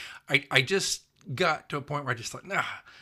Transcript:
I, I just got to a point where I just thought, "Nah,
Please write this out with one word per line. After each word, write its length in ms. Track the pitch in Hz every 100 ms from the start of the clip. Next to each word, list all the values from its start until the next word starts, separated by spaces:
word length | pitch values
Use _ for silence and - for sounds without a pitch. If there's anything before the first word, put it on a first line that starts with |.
| - - -
I, 140 | 143 -
I 120 | 135
just 400 | 127 190 - - _ _ -
got 340 | 127 175 151 -
to 80 | 147
a 60 |
point 240 | 123 147 135
where 80 |
I 20 | 120
just 160 | -
thought, 140 | 127 180
"Nah, 160 | 185 - - - -